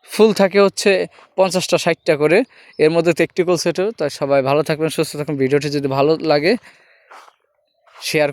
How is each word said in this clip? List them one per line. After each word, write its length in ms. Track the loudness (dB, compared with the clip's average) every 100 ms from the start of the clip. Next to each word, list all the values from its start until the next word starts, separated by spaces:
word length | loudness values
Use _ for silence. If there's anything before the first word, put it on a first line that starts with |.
| -8
ফুল 160 | 2 2 4
থাকে 180 | 0 2 0
হচ্ছে 260 | 2 0 0 -2 _ _ -2
পঞ্চাশটা 400 | 0 0 -2 -2 0
ষাটটা 280 | -2 -2 0
করে, 160 | 2 2 0 _ -14 0
এর 80 | 0 2
মধ্যে 160 | 0 0
তো 40 | 0
একটি 140 | -2 -2
কুল 100 | -2
সেটও। 240 | -2 -4 -4 -4
তাই 120 | -8 -6
সবাই 200 | -2 0 2
ভালো 120 | 0 0
থাকবেন, 200 | -2 -4 -4
সুস্থ 160 | -4 -6
থাকবেন। 180 | -6 -2
ভিডিওটি 240 | 0 0 0 -4
যদি 100 | -2 0
ভালো 140 | 0 0 0
লাগে 220 | 0 0 -2 -4 _ _ _ _ -20 -20 _ _ _ _ _ _ -16
শেয়ার 340 | -4 0 0